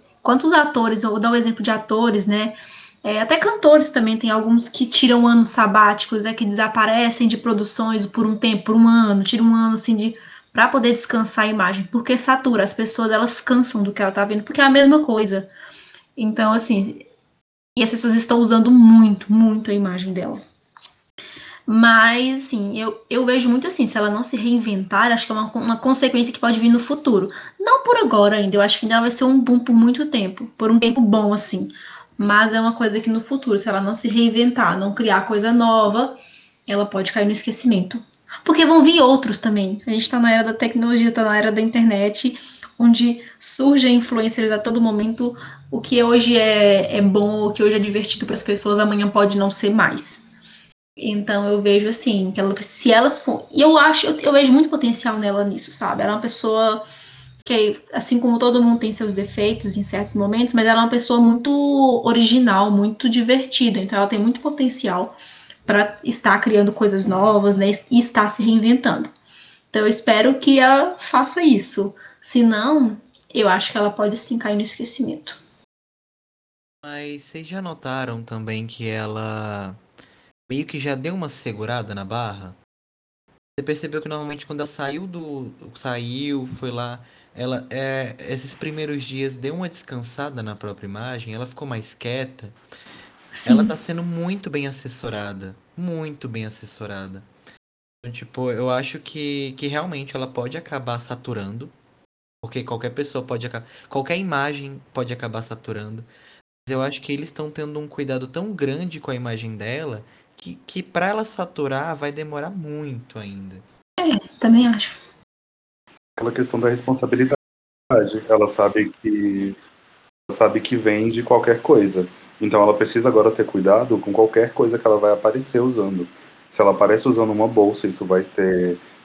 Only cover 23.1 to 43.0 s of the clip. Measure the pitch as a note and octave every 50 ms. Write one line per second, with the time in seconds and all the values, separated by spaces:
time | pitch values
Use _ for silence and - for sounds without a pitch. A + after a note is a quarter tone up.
23.1 | A#3+ B3+ B3+ B3 B3+ C4 A#3+ A#3+ A#3+ C4 C4+ F4+ F#4 - A#3+ - - A3 G#3 G#3
24.1 | G#3 A3 B3 - - G#3+ G#3+ A#3+ A#3+ A#3 G#3+ A3 G3+ F#3+ F#3+ - G#3+ G3 A3+ A#3+
25.1 | A#3 A#3 - - A3 G#3+ G#3+ G#3+ - A#3 - A#3 A3+ - - B3+ C4 - C4+ B3+
26.1 | - A#3+ A#3+ A#3+ - - A#3 A#3 A#3 A3 A#3 A#3 A#3 A#3+ A#3 - D4 D4+ - C#4
27.1 | A3 F#3 F#3 G3+ - - - - - - G4 A#4 C5 C#5 - A#4+ A#4+ A#4 G#4+ A#3+
28.1 | A3+ G#3 G3+ G#3 G#3+ G#3 G3+ G3 G3 G3+ G3+ G#3 - - A#3+ A3 A3+ A#3 A#3 B3
29.1 | A#3 - C4 B3+ C4+ C4+ A#3+ B3+ B3 A#3+ A#3+ - A#3 A3+ A3+ A#3+ B3 - D4 D4+
30.1 | - A3+ G3 F#3 F#3+ - A#3 - - - A3 A3 A3+ A3+ A#3 A3+ A#3+ C4+ A#3 G3+
31.1 | A3 G#3+ G#3+ G#3 G#3 G#3 - - G3+ F#3 G3 - - - - - - - - _
32.1 | _ - G3+ G#3 G#3 G#3 A3 A3 A3 A3+ A3+ A#3 A#3 A#3 A#3 G#3+ G3+ A3 G#3+ A3+
33.1 | A3 A3+ A3 - C4+ C4+ - B3+ G3+ G3+ - A3+ F#3+ G3 G3 G3+ A3 - - A3+
34.1 | G#3 A#3 A#3 A#3 G#3+ A#3 A#3+ B3 A#3+ B3+ G#3+ E3+ F3 F#3+ G3 G3+ G3+ - A3+ G#3+
35.1 | F#3+ G3 G3 - G#3+ G#3 G#3 A3+ A#3+ A#3+ A#3 A3+ A3+ A3 G#3+ G3+ G3+ A#3 C4+ -
36.1 | - - - - - - _ _ _ _ _ - G3+ G3+ G#3 G3+ - F#3+ F#3+ F#3+
37.1 | - A3 G3+ G#3 G#3+ G#3 - A#3+ A3 - - B3 G#3+ F#3 F3+ - - A3+ - _
38.1 | _ _ _ - - - - - D#4 D#4 E4 C#4+ E4 D#4+ C4+ D#4+ E4+ E4 - B3+
39.1 | C4+ C4 C4+ A3 G3+ - - A3+ G#3 G#3 G3 F#3 G#3 G3+ - A#3 A3 A3+ A3+ -
40.1 | C4 A#3+ A#3 A#3 A3+ A3+ A3 A3+ A3 - A#3+ A#3 - A#3 A#3 A#3+ B3 A#3 A#3 A#3
41.1 | A3+ A#3 A3 G#3+ G#3 G#3 G#3 A3 G#3 A3 A3+ A3+ A3+ A#3 A3+ A#3 G#3 G3 G3+ G#3
42.1 | G#3 - - B3 - - - - - - - - _ - A#3 A#3 A#3 A#3